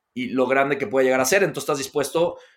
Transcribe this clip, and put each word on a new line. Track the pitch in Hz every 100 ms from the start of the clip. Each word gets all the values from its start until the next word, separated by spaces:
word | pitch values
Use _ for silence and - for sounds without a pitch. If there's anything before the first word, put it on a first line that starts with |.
| _
y | 123 123
lo | 123 123
grande | 135 139 135
que | 110
puede | 135 131
llegar | 131
a | 131
ser. | 196
Entonces | 180 143
estás | - 143
dispuesto, | 135 147 135 165 170 - -